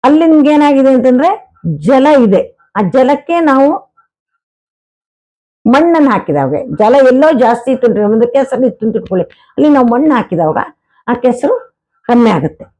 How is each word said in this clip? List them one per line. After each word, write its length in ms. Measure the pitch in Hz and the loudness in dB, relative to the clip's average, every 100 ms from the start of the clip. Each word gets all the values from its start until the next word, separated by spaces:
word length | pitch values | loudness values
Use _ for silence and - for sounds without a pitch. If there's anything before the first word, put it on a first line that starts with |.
ಅಲ್ಲಿ 240 | 262 302 330 | 2 2 2
ನಿಮ್ಗೆ 260 | 311 285 | 2 2
ಏನಾಗಿದೆ 400 | 302 294 277 269 | 2 2 2 2
ಅಂತಂದ್ರೆ 600 | 262 254 254 320 415 _ _ 165 | 2 2 2 0 -2 _ _ -10
ಜಲ 420 | 151 151 269 277 285 | -6 0 2 4 2
ಇದೆ, 220 | 226 190 - _ _ 196 | 2 0 -2 _ _ -6
ಆ 60 | 190 | -2
ಜಲಕ್ಕೆ 500 | 262 262 285 - 339 | 0 0 -2 -2 -2
ನಾವು 540 | 320 269 277 370 - _ _ _ _ _ _ _ _ _ _ _ _ _ _ _ _ _ 220 | 0 2 0 -2 -10 _ _ _ _ _ _ _ _ _ _ _ _ _ _ _ _ _ -2
ಮಣ್ಣನ್ನು 440 | 262 339 330 277 | 0 2 2 0
ಹಾಕಿದಾಗೆ, 560 | 202 - 143 135 156 - | -2 -4 -4 -2 -6 -8
ಜಲ 280 | 151 214 269 262 | -2 2 4 4
ಎಲ್ಲೋ 320 | 254 311 277 | 4 2 2
ಜಾಸ್ತಿ 320 | 226 240 262 | 0 -2 -4
ಇತ್ತು 160 | 262 233 | -2 -2
ಅಂದ್ರೆ, 160 | 202 | 0
ಒಂದು 240 | 208 226 240 | -2 0 0
ಕೆಸರು 380 | 262 269 254 254 | -2 -4 -2 -4
ಇತ್ತು 200 | - 220 | -2 -6
ಅಂತ 100 | 214 | -6
ಇಟ್ಕೊಳ್ಳಿ, 300 | - 185 170 | -6 -6 -6
ಅಲ್ಲಿ 440 | _ _ - 294 | _ _ -2 0
ನಾವು 180 | 285 240 | 2 2
ಮಣ್ಣು 280 | 247 311 254 | 0 0 -2
ಹಾಕಿದಾಗ 420 | - 170 160 156 - _ _ _ - | -4 -4 -2 -4 -8 _ _ _ -8
ಆ 60 | |
ಕೆಸರು 640 | 240 254 240 - 480 - _ _ _ | -2 -2 -2 -4 -4 -6 _ _ _
ಕಮ್ಮಿ 260 | - 240 226 | -2 2 2
ಆಗುತ್ತೆ. 360 | 175 143 - - | 0 -4 -10 -20